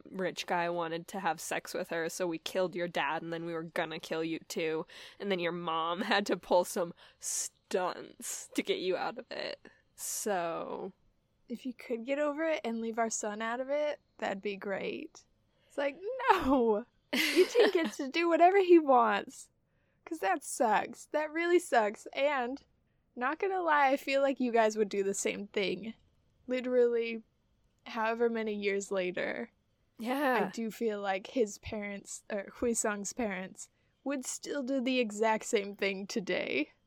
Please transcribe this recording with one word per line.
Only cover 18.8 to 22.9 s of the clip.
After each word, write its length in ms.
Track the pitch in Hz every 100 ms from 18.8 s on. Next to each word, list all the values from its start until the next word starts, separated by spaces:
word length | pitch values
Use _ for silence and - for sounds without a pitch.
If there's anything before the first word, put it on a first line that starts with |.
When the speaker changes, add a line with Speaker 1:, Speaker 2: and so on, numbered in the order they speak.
| 285 247 220 202 - - - _ _ _ _ _ -
Speaker 2:
'Cause 140 | 320
that 240 | 381 339
sucks. 640 | - - 226 196 226 - -
That 240 | 302 311
really 280 | 320 349 349
sucks. 480 | - 240 208 220 -
And, 500 | - 285 269 240 277 _ _ _